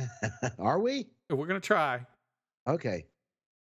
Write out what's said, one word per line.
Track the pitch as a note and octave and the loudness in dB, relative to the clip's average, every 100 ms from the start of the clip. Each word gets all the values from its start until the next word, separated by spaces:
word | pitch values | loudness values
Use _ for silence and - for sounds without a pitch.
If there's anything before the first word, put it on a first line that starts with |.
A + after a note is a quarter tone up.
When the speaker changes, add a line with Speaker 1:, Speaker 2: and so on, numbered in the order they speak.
| B2+ - A2+ - B2+ - | -8 -4 -6 -2 -6 0
Speaker 1:
Are | G2+ E3+ | 2 2
we? | A#3+ C#4 - _ - | 2 -2 -6 _ -4
Speaker 2:
And | C#3 | -4
we're | D#3+ | 0
gonna | F#3+ | -2
try. | - G#3 D3 B2 B2 _ _ _ _ _ B2+ | 2 4 4 0 -6 _ _ _ _ _ -2
Speaker 1:
Okay. | E3 A#2 F2+ - _ _ _ _ _ | -2 0 -4 -8 _ _ _ _ _